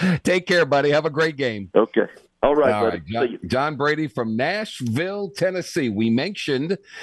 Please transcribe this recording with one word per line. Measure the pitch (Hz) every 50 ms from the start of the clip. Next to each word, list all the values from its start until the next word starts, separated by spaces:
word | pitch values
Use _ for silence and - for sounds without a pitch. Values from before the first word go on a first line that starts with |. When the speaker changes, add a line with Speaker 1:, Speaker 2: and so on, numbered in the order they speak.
| 175 185 175 139 -
Speaker 1:
Take | 165 180 185 170
care, | - 180 175 160
buddy. | 139 143 139 139 147
Have | 147 151 151
a | 160
great | 147 - 160 165 151
game. | 135 139 123 110 104 98 90 -
Speaker 2:
Okay. | - 110 - - 113 98 - - - - _ _ _ -
All | 131 147
right, | 151 147 131 107
Speaker 1:
All | 104 104
Speaker 2:
buddy. | 110 90 87
Speaker 1:
right, | 76
John, | 82 110 117 120
Speaker 2:
See | 120 101
you. | - - 85
Speaker 1:
John | 120 127 143 156 156
Brady | 123 143 147 151 151 156
from | 139 - 135 117 113 110
Nashville, | 113 131 160 190 214 220 - - - 127 117 110 139 170 185 202 208 202 190
Tennessee. | 202 - 185 190 185 180 160 - - 170 139 117
We | 101 101 113 113
mentioned | 113 123 147 196 202 - - - 139 127 143 170 196 - _ - - -